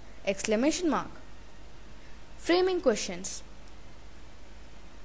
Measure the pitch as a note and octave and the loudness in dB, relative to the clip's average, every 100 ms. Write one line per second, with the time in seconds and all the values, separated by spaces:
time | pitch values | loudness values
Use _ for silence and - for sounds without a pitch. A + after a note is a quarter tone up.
0 | - - - G3 - G#3+ C#4 D#4 F4 G#3 | -8 -4 0 2 4 6 6 6 4 4
1 | - - - - - - - - - - | 0 -6 -8 -10 -10 -10 -8 -8 -10 -10
2 | - - - - - F4+ F#4 F4+ C4+ G#3 | -8 -8 -8 -2 4 6 6 6 4 4
3 | - F3 F#3+ - - - - - - - | 2 -2 -4 -4 -6 -8 -8 -8 -8 -8
4 | - - - - - - - - - - | -8 -8 -8 -8 -8 -8 -8 -8 -8 -4